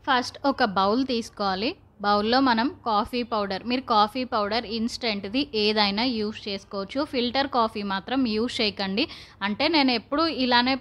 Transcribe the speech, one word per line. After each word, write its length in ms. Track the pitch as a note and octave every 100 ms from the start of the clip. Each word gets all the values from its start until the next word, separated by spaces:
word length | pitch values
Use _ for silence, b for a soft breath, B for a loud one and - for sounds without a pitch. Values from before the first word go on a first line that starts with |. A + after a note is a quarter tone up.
| -
ఫస్ట్ 320 | B3+ B3+ - -
ఒక 120 | C4+ A#3+ F#3+
బౌల్ 240 | G3 A#3 C4+
తీసుకోవాలి. 580 | A#3 A3+ - G3+ F#3 A#3 F#4+ _ _
బౌల్‌లో 340 | G3+ G#3 G#3+ B3+ C4+
మనం 220 | A3 C4 F#4 A#3+
కాఫీ 340 | G#3 G#3+ B3 A#3
పౌడర్, 320 | A3 G3 F#3+ G#3
మీరు 120 | B3+ C4
కాఫీ 300 | G#3+ G#3+ C4 B3
పౌడర్ 320 | A3+ G3+ A3+ G#3+ A3+
ఇన్‌స్టంట్‌ది 680 | A3+ - A#3 G3+ G3 B3 D4 A3
ఏదైనా 400 | G#3 G#3+ G3+ G3 B3+ A3+
యూజ్ 220 | G#3 G#3+ G#3+
చేసుకోవచ్చు. 540 | G3 - G3 G3 C4+ D4+
ఫిల్టర్ 360 | C4 A#3+ C4+ C#4 B3+
కాఫీ 260 | A3+ G#3+ G3+
మాత్రం 280 | G3 - C4 B3+
యూజ్ 220 | G#3+ A#3+ -
చేయకండి. 440 | G#3+ G3 F#3+ F#3+ D#4+ B B B G3
అంటే 200 | G#3 C#4+ D#4+
నేను 160 | C4 A#3
ఎప్పుడూ 240 | - D4 E4 B3
ఇలానే 300 | B3+ A#3+ B3 C4+